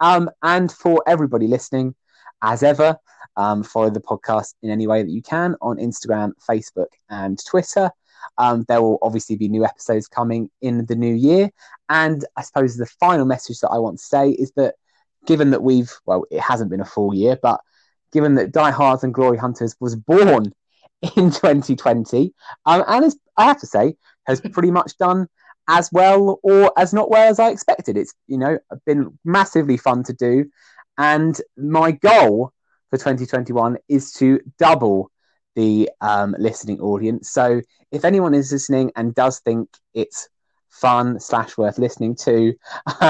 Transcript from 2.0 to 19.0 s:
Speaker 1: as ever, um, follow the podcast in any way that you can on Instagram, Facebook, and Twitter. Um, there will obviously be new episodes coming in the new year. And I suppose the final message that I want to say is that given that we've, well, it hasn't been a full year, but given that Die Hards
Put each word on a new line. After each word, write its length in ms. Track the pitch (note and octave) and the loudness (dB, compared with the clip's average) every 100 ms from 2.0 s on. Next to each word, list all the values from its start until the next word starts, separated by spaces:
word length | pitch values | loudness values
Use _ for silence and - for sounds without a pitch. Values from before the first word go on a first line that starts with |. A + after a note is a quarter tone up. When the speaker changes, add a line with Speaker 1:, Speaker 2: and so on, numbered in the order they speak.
| _ _ - _ | _ _ -20 _
Speaker 1:
as 200 | A2 A2+ | -4 2
ever, 340 | C#3+ C#3+ D#3 D#3+ _ _ - - | 2 4 2 0 _ _ -14 -4
um, 260 | G#2 G#2 | -2 -2
follow 280 | G2+ A2+ A2 | -4 -2 -2
the 100 | G#2+ | -2
podcast 540 | - G#2 - A2 G#2 - | -6 -8 -4 -4 -4 -12
in 80 | A2 | -8
any 160 | G#2+ A2 | -6 -2
way 160 | A2 | -2
that 80 | F#2+ | -2
you 120 | G2 | -8
can 340 | B2+ E3 F3 E3+ | -8 -4 -4 -4
on 160 | A#2+ A#2 | -8 -6
Instagram, 560 | A#2+ - A#2 G#2+ G#2 - - | -8 -10 -6 -4 -4 -8 -6
Facebook, 380 | A2+ - - F2 _ _ | -6 -6 -8 -8 _ _
and 280 | G#2 G2 G2 - | -12 -8 -10 -4
Twitter. 440 | F#3 F3+ - F#3+ - _ _ - - | -4 -2 -2 -2 -4 _ _ -16 -2
Um, 260 | B2 A#2+ A#2 | 0 0 0
there 120 | A#2+ | 2
will 160 | A2+ A2 | 2 0
obviously 340 | A2+ A2 - G#2+ | -2 -4 -6 -6
be 120 | G#2+ | -4
new 160 | G#2+ | -2
episodes 440 | A2 - - A2 A2 | -2 -4 -4 -4 -4
coming 420 | - A#2 A2+ A2+ _ | -6 -4 -4 -6 _
in 240 | C3 A#2+ A#2 | -6 -4 -4
the 100 | A#2 | -4
new 180 | A#2 | -2
year. 360 | A#2 C3+ F3+ G3+ - - - _ | 0 2 2 2 -4 -20 -20 _
And 360 | D#3 D#3+ D#3 C#3 - | 0 0 -2 -6 -12
I 60 | |
suppose 340 | - C#3+ C3+ A#2+ | -6 -2 -2 -2
the 100 | A#2 | -10
final 400 | _ F3+ E3+ C3 | _ 0 2 0
message 340 | B2+ - A#2+ | -2 -6 -6
that 80 | - | -4
I 100 | A#2 | -2
want 200 | A2+ - | -4 -6
to 60 | |
say 260 | - C#3+ C#3 | -4 0 0
is 220 | - C3+ - | 0 -4 -2
that 180 | C3+ - _ _ _ _ - | -2 -2 _ _ _ _ -2
given 240 | D#3+ C#3+ | 2 2
that 120 | C3+ | 2
we've, 300 | B2+ B2+ A#2+ - - | 2 0 0 -10 -4
well, 180 | F#2 - | -4 -2
it 100 | D#2 | -6
hasn't 300 | - B2 G#2 | -4 -4 -4
been 100 | F#2+ | -6
a 40 | G2 | -8
full 280 | - G2+ | -4 -2
year, 240 | G2 A2 B2+ | 0 0 0
but 180 | B2 A2+ - _ _ _ _ | 0 -2 -6 _ _ _ _
given 240 | D#3 D3 C3+ | 0 2 2
that 160 | - | 2
Die 180 | D#3 D3+ | 0 0
Hards 340 | C3+ C#3+ C3 | 2 2 2